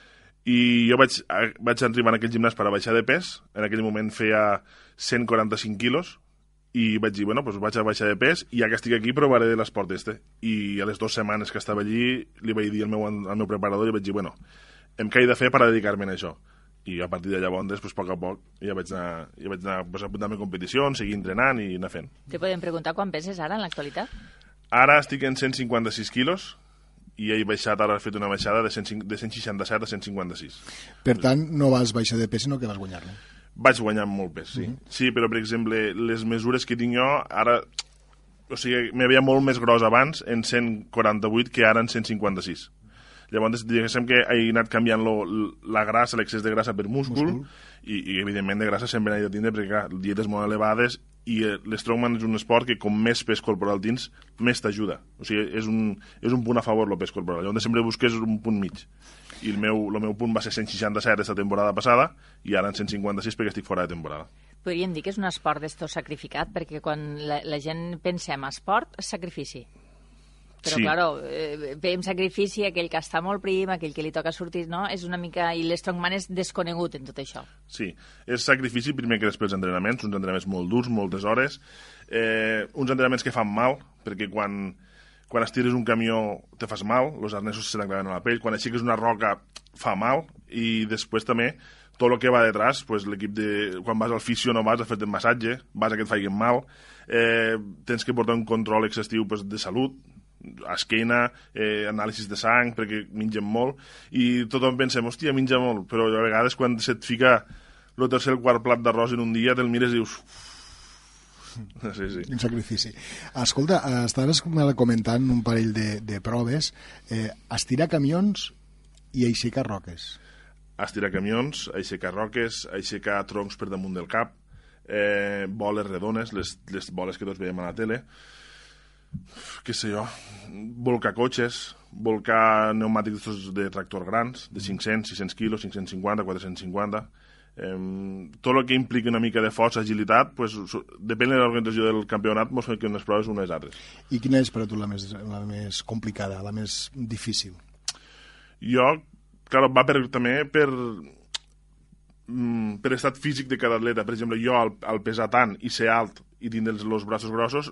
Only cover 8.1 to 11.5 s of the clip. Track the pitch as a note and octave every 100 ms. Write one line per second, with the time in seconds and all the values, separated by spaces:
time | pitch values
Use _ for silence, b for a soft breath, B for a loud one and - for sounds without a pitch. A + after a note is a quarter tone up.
8.1 | G2+ B2+ - - A#2+ A2 A2 A#2 A#2 A2+
9.1 | C3 C#3+ A#2+ A2+ A2+ A2 - F#2 A2 A2
10.1 | G#2+ - _ A2+ G#2+ G2+ G2+ G2+ G2+ A2
11.1 | - G#2 G#2+ G#2